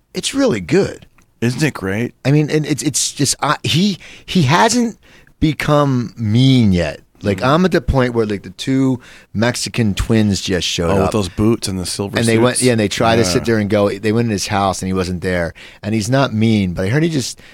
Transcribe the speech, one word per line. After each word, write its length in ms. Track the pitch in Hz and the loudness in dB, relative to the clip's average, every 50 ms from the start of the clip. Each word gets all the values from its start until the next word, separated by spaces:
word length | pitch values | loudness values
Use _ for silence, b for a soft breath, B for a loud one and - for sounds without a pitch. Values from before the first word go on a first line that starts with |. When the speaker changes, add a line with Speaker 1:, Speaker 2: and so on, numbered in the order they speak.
| _ _ - | _ _ -10
Speaker 1:
it's 180 | 185 - - - | -8 -8 -4 -2
really 260 | 269 277 240 120 101 | 0 0 0 0 -2
good. 440 | 87 76 - 190 180 - - - - - _ _ _ _ _ - | -2 0 2 2 2 0 -4 -12 -18 -20 _ _ _ _ _ -4
Speaker 2:
Isn't 220 | - 120 127 139 156 | -2 -2 0 0 -2
it 100 | 143 - | -2 -2
great? 400 | - - 95 95 107 120 - - _ - | -2 -6 -4 -4 -4 -4 -6 -8 _ -2
Speaker 1:
I 60 | 127 | 2
mean, 180 | 147 151 151 139 | 2 2 2 2
and 160 | - 156 147 | 0 -2 0
it's, 160 | 143 151 117 - | -2 -4 -2 -2
it's 300 | 151 - - - - - | -4 -2 -2 -4 -4 -4
just, 220 | - 143 - - - | -2 -2 -2 -2 -2
I, 180 | - 139 151 - - | 0 -2 0 0 -2
he, 340 | - - 160 196 214 180 - B B B B B | -2 0 0 0 0 -2 -4 B B B B B
he 180 | B - 180 151 | B 0 2 2
hasn't 540 | 123 160 180 214 233 233 247 233 233 - _ b b b b b b b - | 4 4 4 4 2 2 0 -2 -2 -4 _ b b b b b b b -2
become 760 | - 160 139 - - 147 147 147 147 139 131 123 117 - - | -2 -2 0 -2 -2 0 2 2 2 2 0 -2 -4 -6 -6
mean 540 | - 117 104 107 120 131 135 131 127 113 101 92 | -4 -2 2 2 4 6 6 6 6 4 4 4
yet. 280 | 87 82 76 73 - - _ _ - - | 2 0 -2 -6 -10 -16 _ _ -6 -4
Like, 140 | 104 101 | -4 -2
Speaker 2:
Mm-hmm. 80 | 90 113 | 0 0
Speaker 1:
I'm 180 | 131 147 170 185 | 0 2 2 2
at 60 | 180 | 2
the 100 | 175 170 | 0 0
point 320 | - - - 135 123 123 117 | 0 0 0 0 0 0 0
where, 120 | 117 113 | 0 0
like, 180 | 107 104 95 - | -2 -2 -6 -8
the 60 | 95 | -12
two 480 | 90 - - 135 135 135 135 131 131 123 B B B B B B B | -16 -10 -4 -2 0 0 2 0 -2 -4 B B B B B B B
Mexican 600 | 101 113 123 120 - - 110 - - 117 104 92 | -2 0 0 -2 -2 -6 -6 -2 -2 0 0 0
twins 460 | - - - 117 110 107 104 95 90 | -2 0 0 2 2 2 2 0 -2
just 260 | - - 95 87 82 | -2 -2 -2 -2 -2
showed 220 | - - - 85 85 | -4 -4 -2 0 0
Speaker 2:
Oh, 40 | 95 | 2
Speaker 1:
up. 40 | 98 98 | 2 2
Speaker 2:
with 80 | - | 0
those 180 | - 107 98 87 | 0 -2 -2 -2
boots 380 | - - 107 110 117 - - | -2 0 0 2 0 0 -2
and 120 | - 95 92 | -6 -6 -6
the 60 | 87 | -6
silver 320 | - - - 101 98 - | -6 -6 -6 -6 -4 -2
Speaker 1:
And 100 | - 117 | -2 0
they 100 | 117 113 113 | 2 2 4
went, 180 | 117 123 120 | 2 2 2
Speaker 2:
suits? 80 | - 123 | 2 0
Speaker 1:
yeah, 60 | 127 120 | 2 2
and 60 | 113 | 2
they 80 | 107 | 0
tried 280 | 98 - - 123 113 113 | 0 0 0 2 2 2
to 40 | 117 | 2
Speaker 2:
Yeah. 60 | 113 - | 2 2
Speaker 1:
sit 160 | - 127 - | 0 0 0
there 120 | 117 117 | 0 0
and 120 | 107 104 98 | 0 0 0
go, 200 | 107 104 101 101 | 2 2 2 2
they 220 | 92 101 107 107 | 0 -2 -2 -2
went 140 | 107 117 120 | 0 0 0
in 60 | 117 | 0
his 160 | 107 92 - | -2 -2 -4
house 340 | - 107 98 101 98 90 - | -2 -2 0 0 0 0 -2
and 60 | 95 | -4
he 60 | 92 95 | -4 -2
wasn't 280 | 95 90 87 92 87 | -2 -2 -2 -4 -4
there. 320 | 87 92 90 87 85 80 - B B B B B B | -4 -2 -2 -2 -2 -4 -6 B B B B B B
And 120 | 101 110 | -4 -2
he's 140 | 113 98 110 | -2 -2 0
not 240 | 131 139 139 120 110 | 0 0 0 0 0
mean, 400 | 107 110 113 110 104 98 90 85 | 2 2 2 2 2 2 0 -2
but 120 | 95 95 | -4 -2
I 40 | 95 | -2
heard 140 | 117 151 160 | 0 0 0
he 60 | 170 | 0
just 300 | 160 139 113 - - B B B | -2 -2 -4 -6 -10 B B B